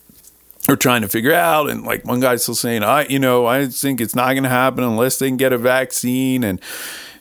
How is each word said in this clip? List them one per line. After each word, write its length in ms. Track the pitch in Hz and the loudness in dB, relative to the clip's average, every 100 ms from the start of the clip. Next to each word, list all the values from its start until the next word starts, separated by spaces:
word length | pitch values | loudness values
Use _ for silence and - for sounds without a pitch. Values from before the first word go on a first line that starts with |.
| - - - - - - - | -20 -20 -20 -20 -20 -4 0
they're 100 | 139 | 2
trying 280 | 131 120 | 2 2
to 40 | 101 | 0
figure 260 | 113 123 | 0 2
out. 360 | 165 170 156 143 | 2 2 2 0
And, 140 | 113 | -4
like, 220 | 107 113 - | -4 -6 -4
one 140 | 123 | 0
guy's 220 | 131 120 | 0 0
still 140 | - 113 | -2 -4
saying, 280 | 120 117 | -2 0
"I, 220 | 104 143 139 | 2 2 2
you 140 | 135 | 2
know, 260 | 131 123 117 | 4 4 2
I 220 | 131 139 | 0 -2
think 340 | 113 139 127 | -2 -2 -2
it's 140 | 113 123 | -2 0
not 180 | 127 | 0
gonna 160 | 135 131 | 0 0
happen 340 | 123 131 131 | 2 0 0
unless 360 | 123 110 131 - | 0 0 0 0
they 80 | 135 | -2
can 100 | 127 | 0
get 160 | 131 | 0
a 60 | 123 | 2
vaccine." 840 | 123 127 127 - 123 127 131 131 | 2 0 -2 -4 -2 0 0 0
And, 160 | 110 92 - - - - - - | -2 -4 -8 -14 -14 -14 -18 -20